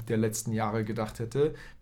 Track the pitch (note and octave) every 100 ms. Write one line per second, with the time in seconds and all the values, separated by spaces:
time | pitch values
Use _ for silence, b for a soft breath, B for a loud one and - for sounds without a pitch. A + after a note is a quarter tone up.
0 | - A2 A2 A2 - A2 G#2+ A2 A2 A2
1 | G#2+ - A#2 C3+ D#3 D#3 B B